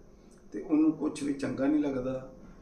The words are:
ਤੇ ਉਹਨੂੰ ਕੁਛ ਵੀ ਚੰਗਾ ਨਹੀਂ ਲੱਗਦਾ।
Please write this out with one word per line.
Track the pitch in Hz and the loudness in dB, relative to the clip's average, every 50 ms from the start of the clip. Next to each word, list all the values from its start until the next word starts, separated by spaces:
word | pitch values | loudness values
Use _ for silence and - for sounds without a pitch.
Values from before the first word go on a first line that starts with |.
| - - - - - - - - - - | -20 -20 -20 -20 -20 -20 -20 -20 -18 -12
ਤੇ | - 147 | -10 -10
ਉਹਨੂੰ | - - 156 151 160 156 | -2 2 4 4 6 4
ਕੁਛ | 156 - 143 151 - - 139 | 4 2 -2 -4 -4 -2 -2
ਵੀ | 147 139 | -2 -2
ਚੰਗਾ | - - 123 120 123 135 | -2 -2 -4 -2 0 2
ਨਹੀਂ | 143 156 151 147 | 2 4 2 2
ਲੱਗਦਾ। | 143 131 127 123 131 131 131 - - - - - - - - | 0 0 -2 -2 -2 -4 -4 -8 -12 -16 -18 -18 -18 -18 -20